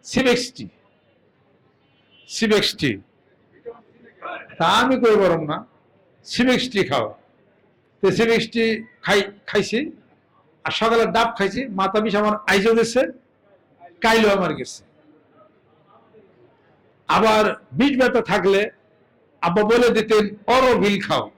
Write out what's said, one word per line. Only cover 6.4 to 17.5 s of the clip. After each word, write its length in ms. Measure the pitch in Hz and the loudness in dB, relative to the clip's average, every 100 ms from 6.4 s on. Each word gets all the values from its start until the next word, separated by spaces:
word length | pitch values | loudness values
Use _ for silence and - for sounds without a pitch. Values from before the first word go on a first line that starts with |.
| 254 247 - | 0 0 -2
টি 140 | 202 | -4
খাও। 300 | 170 139 107 - _ _ _ _ _ _ _ _ | -2 -2 -4 -10 _ _ _ _ _ _ _ _
তো 80 | 196 | -2
সিবেক্স 360 | 180 226 226 226 | 2 2 2 0
টি 400 | 233 226 214 - _ | -2 0 -2 -8 _
খাই, 200 | - 202 196 - - | 0 0 0 -12 -4
খাইছি, 460 | 208 196 220 311 - _ _ _ _ _ _ | -4 -2 -4 -6 -12 _ _ _ _ _ _
আর 60 | 151 | -8
সকালে 360 | - 226 233 214 | -2 0 2 2
ডাব 280 | 196 233 233 | 0 -2 -2
খাইছি, 280 | 196 196 269 | -4 -4 -8
মাথা 340 | 190 190 214 | -4 -2 -2
বিষ 140 | 214 | -2
আমার 220 | 202 214 208 - | 0 0 -2 -2
আইজও 280 | 196 214 | 0 2
গেছে, 260 | 226 226 247 277 - _ _ _ _ _ _ - _ | 2 2 0 -2 -6 _ _ _ _ _ _ -20 _
কাইলও 300 | 226 226 214 | 0 4 4
আমার 240 | 196 175 | 2 0
গেছে। 300 | 139 123 - _ _ _ _ _ _ 605 _ _ _ _ _ _ 427 127 _ _ _ _ _ _ _ - | -4 -10 -14 _ _ _ _ _ _ _ _ _ _ _ _ _ -20 _ _ _ _ _ _ _ _ -2
আবার 460 | 170 220 214 208 | 2 4 2 0